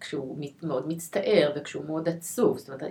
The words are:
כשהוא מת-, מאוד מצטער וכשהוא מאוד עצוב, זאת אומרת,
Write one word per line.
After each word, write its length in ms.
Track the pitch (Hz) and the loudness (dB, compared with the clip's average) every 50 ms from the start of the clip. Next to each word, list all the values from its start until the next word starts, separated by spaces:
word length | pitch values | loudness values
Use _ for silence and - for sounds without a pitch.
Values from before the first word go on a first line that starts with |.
כשהוא 360 | - - - 139 131 131 - 147 | -12 -6 -6 -4 -4 -4 -6 -6
מת-, 220 | 147 143 - - 170 | -8 -8 -10 -8 -6
מאוד 260 | 156 139 127 143 156 | -2 -2 -2 0 -2
מצטער 640 | 170 165 - - - 202 - - 208 175 147 147 147 | -4 -4 -6 -2 -2 0 2 6 6 8 6 6 2
וכשהוא 280 | 147 - - - 143 147 | -2 -6 -8 -8 -8 -6
מאוד 240 | 156 156 156 160 170 | -4 -4 -2 0 -2
עצוב, 500 | 165 170 - - - - 226 - - - | -2 -4 -6 -8 0 4 4 4 4 2
זאת 100 | - - | -6 -12
אומרת, 140 | 135 135 151 - | -10 -8 -8 -6